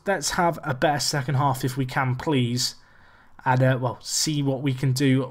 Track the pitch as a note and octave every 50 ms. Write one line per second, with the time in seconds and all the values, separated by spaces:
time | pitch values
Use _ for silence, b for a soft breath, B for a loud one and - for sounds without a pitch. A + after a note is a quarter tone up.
0 | - G3+ G3 D#3 C3+ - - F#3+ F3 E3+ D#3 - - D#3 C3 B2+ - D#3 C#3+ C#3+
1 | - - - D3 B2+ D#3 C#3+ C3 C#3+ C#3 B2+ B2+ - C3 B2+ C3+ C3 B2+ - D3
2 | C3+ C3 B2 B2+ - D#3+ D3 C3 B2 A#2 B2 B2 - - - b b b b b
3 | b b b b b b b b - C3+ B2+ B2+ C3 C3 C3 A#2+ B2+ A#2+ G#2+ -
4 | - - - - - D#3+ D3+ D3 C#3 C#3 C3+ B2 D3 C#3+ B2+ B2+ D3+ C3+ B2+ C3
5 | C#3+ C3+ C3 C3+ B2+ -